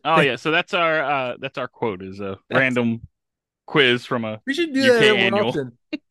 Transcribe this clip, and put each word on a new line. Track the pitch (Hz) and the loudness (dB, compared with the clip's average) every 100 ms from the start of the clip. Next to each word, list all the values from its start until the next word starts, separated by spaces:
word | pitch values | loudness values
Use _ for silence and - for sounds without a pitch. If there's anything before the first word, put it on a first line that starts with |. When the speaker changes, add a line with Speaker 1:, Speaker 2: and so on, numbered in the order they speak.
Speaker 1:
Oh, | 147 160 | 0 2
yeah. | 143 120 | 2 0
So | 160 | -2
that's | 165 180 | -2 -2
our, | 190 165 156 | -2 0 0
uh, | 139 139 127 - | -2 -2 -4 -8
that's | 135 - | -10 -10
our | 123 | -12
quote | _ 117 92 | _ -6 -6
is | 95 95 | -12 -10
a | 101 95 _ | -10 -10 _
Speaker 2:
That's | 127 | 0
Speaker 1:
random | 131 123 117 113 - _ _ _ _ _ - | 0 0 -2 -4 -10 _ _ _ _ _ -2
quiz | 156 131 120 - | 4 4 4 -2
from | 123 110 | -6 -6
a | 107 - | -8 -8
Speaker 2:
We | |
should | 294 330 | -4 -2
do | 269 | 2
Speaker 1:
U | 262 | 4
K | 240 - | 6 4
Speaker 2:
that | |
more | - | 4
Speaker 1:
annual. | 117 202 208 | 2 0 0
Speaker 2:
often. | 151 127 _ _ 294 _ | -2 -8 _ _ -14 _